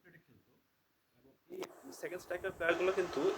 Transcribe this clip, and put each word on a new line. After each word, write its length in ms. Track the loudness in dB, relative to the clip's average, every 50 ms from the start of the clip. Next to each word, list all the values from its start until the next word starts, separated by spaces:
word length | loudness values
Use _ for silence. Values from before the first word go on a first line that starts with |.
| _
প্লেটে 160 | -20 -20 -20
খেলতো 360 | _ _ -20 -20 _ _ _ _ _ _ _ _ _ _ _ _ _ _ _ _ _
এবং 320 | -20 -20 _ _ _ -10
এই 360 | -8 -8 -10 -10 -16 -18 -16 -12 -10
সেকেন্ড 220 | -8 -8 -8 -8 -6
স্ট্রাইকার 280 | -6 -6 -4 -4 -4
প্লেয়ারগুলো 420 | -4 2 2 4 4 4 4 2 4
কিন্তু 400 | 2 0 0 0 2 2 2 4